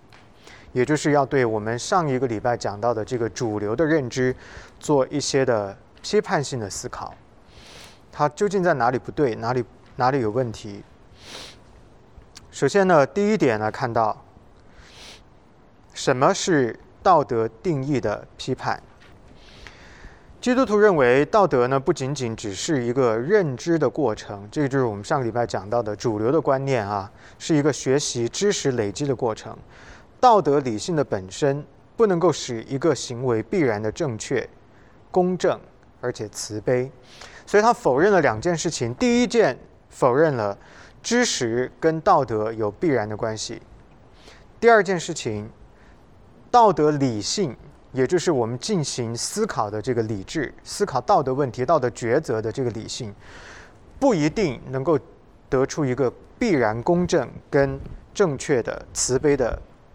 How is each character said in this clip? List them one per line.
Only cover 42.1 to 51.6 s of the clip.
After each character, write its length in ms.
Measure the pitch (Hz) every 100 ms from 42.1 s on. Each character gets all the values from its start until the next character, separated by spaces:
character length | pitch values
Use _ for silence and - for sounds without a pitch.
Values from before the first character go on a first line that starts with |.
| 190
德 280 | 117 110 107
有 180 | 113 107
必 180 | 101 175
然 200 | 127 107
的 80 | 107
关 200 | 117 107
系。 240 | - 113 - - - - - - - - - -
第 100 | 233
二 120 | 220
件 180 | 185 180
事 120 | -
情， 360 | 160 123 107 107 - - - - - - - - - -
道 220 | 247 220
德 180 | 156 151
理 320 | 147 135 107
性， 340 | 98 - 165 - - - -
也 140 | 123 127
就 120 | 175
是 120 | 175
我 140 | 139
们 140 | 113 123
进 260 | - 196
行 320 | 139 - 113 117
思 300 | - 202 214
考 240 | - 107
的 100 | 107
这 140 | 107
个 80 | 117
理 200 | 110 104
智， 280 | 92 165 135 -
思 220 | - -
考 160 | 202 127
道 220 | - 190
德 100 | 131
问 180 | 131 139
题、 140 | 120